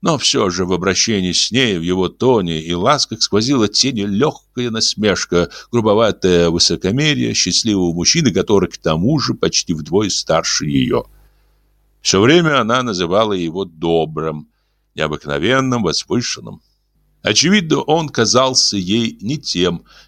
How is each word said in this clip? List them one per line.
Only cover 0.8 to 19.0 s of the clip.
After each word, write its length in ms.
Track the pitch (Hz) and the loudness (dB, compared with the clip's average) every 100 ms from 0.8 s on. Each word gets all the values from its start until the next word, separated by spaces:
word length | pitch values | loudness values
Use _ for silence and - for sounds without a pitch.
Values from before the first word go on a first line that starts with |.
| 92 90 - 104 90 | 0 0 0 0 0
с 200 | 85 - | -2 -2
ней, 260 | 120 123 90 | 0 0 0
в 40 | |
его 280 | 85 92 90 | -2 0 -2
тоне 520 | - 123 120 87 80 | 0 2 2 0 -4
и 120 | 80 | -4
ласках 480 | 87 107 147 - 110 | -2 0 0 -2 -4
сквозила 480 | - 101 117 139 104 | -2 0 0 2 2
тень 320 | - 127 117 | 0 -2 -2
легкая 680 | 104 101 151 - _ 127 120 | -2 0 0 -2 _ -8 -6
насмешка, 800 | 110 - - 104 90 - 87 85 - - | -2 -4 0 0 0 0 0 0 -4 -4
грубоватое 800 | 117 107 104 113 92 92 87 85 | 0 2 4 2 2 2 4 4
высокомерие 840 | 85 - 85 95 123 151 131 117 | 2 0 0 -2 0 0 0 -2
счастливого 600 | 107 92 - 110 101 87 | -2 -2 0 0 2 0
мужчины, 400 | 85 85 170 139 | 0 0 2 2
который 340 | 92 - 101 90 | 2 2 2 2
к 100 | - | -2
тому 400 | - 80 101 151 | -2 0 0 0
же 160 | 123 | -2
почти 400 | 60 - - - | -2 -2 -2 -4
вдвое 360 | 78 73 92 104 | -6 -2 -2 0
старше 560 | - - 82 - - 76 | -2 -2 -2 0 -4 -2
ее. 400 | 69 64 - - _ _ _ _ _ _ _ _ _ | 0 0 -2 -4 _ _ _ _ _ _ _ _ _
Все 200 | - 95 | 0 4
время 400 | 117 175 165 139 | 6 6 4 2
она 200 | 110 123 | 2 0
называла 520 | 123 90 85 98 110 | -2 -2 0 0 0
его 320 | 98 82 85 95 | 0 -4 -4 -8
добрым, 840 | 80 82 82 78 78 80 78 73 _ _ _ _ - | -4 0 0 0 -4 -6 -8 -12 _ _ _ _ -6
необыкновенным, 880 | 78 73 73 71 90 135 131 120 | -4 -4 -6 -4 0 0 0 -2
возвышенным. 800 | 90 - - 117 120 - 57 - _ _ _ _ _ _ | -2 -4 -2 -4 -4 -8 -12 -20 _ _ _ _ _ _
Очевидно, 600 | 95 107 165 208 160 147 | -2 0 2 2 2 -2
он 280 | 139 160 151 | 0 -2 -2
казался 680 | - 110 120 131 131 - 101 | 0 2 2 2 2 0 -2
ей 400 | 90 113 | 0 0